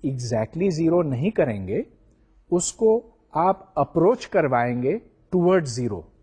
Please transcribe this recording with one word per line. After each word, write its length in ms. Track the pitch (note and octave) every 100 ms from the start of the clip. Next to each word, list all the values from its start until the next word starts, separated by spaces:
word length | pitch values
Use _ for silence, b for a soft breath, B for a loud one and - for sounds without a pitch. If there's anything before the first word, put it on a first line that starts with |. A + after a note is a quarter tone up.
| C#3
exactly 640 | C3 A#2+ A2+ A2 D#3+ F#3+
زیرو 320 | D#3 E3 F3
نہیں 280 | D#3 B2 F3
کریں 380 | A3 D3 G#2 F#2
گے، 140 | C3+ C#4 _ _ _ _ _ _
اس 220 | F3+ -
کو 380 | - A3 A3+ - _ _
آپ 500 | D3+ F3+ G3+ - -
اپروچ 480 | C#3 E3+ F3 B3+ -
کروائیں 540 | G3 D3+ B2 A#2+ A#2+
گے 160 | B2+ G#3+ - _ _ F#3
towards 280 | F3 F#3 C#3+ A#2
zero 200 | A#2+ F#2+ - _